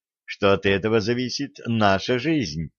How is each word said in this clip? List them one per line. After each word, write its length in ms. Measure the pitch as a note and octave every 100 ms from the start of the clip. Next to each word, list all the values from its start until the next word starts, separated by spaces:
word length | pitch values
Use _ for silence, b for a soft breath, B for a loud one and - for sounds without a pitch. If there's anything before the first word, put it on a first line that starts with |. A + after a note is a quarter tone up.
| _ _
что 280 | - - G2+
от 140 | G2 G2+
этого 340 | G2 G#2+ A2+
зависит 580 | G2+ A#2+ B2 - C#3 - -
наша 520 | A2+ G#2 F#2+ - B2
жизнь 520 | C#3 D#3 F#2+ D2+ D#2